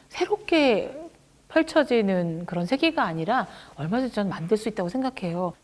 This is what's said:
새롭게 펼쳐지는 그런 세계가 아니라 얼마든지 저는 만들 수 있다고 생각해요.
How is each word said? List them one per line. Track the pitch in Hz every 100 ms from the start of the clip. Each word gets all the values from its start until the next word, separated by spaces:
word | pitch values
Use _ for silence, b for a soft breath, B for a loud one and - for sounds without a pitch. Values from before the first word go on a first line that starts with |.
| B
새롭게 | - 359 415 - 330 277 196 - 269 330 - _ _ -
펼쳐지는 | 320 320 320 277 240 196 185 170 165 175
그런 | 175 175
세계가 | 269 330 311
아니라 | 208 165 165 254 196 B B -
얼마든지 | 156 233 262 214
저는 | 202
만들 | - 165 214
수 | 220
있다고 | 208 175
생각해요. | 262 262 - 175 175 180 -